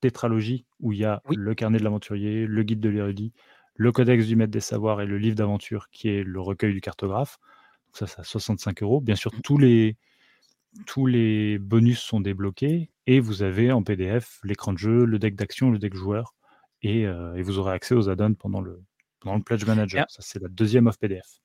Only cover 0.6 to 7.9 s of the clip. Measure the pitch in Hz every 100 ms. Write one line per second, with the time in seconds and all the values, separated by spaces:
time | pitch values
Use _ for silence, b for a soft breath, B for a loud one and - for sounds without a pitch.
0.6 | _ _ 117 101 107 104 - 190 101 113
1.6 | 110 113 107 104 - 104 104 110 113 107
2.6 | 107 110 110 104 101 98 107 _ b b
3.6 | b _ 110 120 123 123 110 113 110 104
4.6 | - 110 107 104 101 101 110 107 104 101
5.6 | - 107 - - 110 101 95 92 92 95
6.6 | 110 98 - 82 101 101 143 - b b
7.6 | b b _